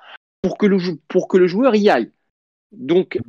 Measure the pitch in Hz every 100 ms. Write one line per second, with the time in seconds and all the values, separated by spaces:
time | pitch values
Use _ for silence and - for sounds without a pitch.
0 | - - _ _ 185 - 208 190 180 160
1 | - 185 175 190 180 190 269 208 202 139
2 | 101 _ _ _ _ _ _ - 127 175
3 | - -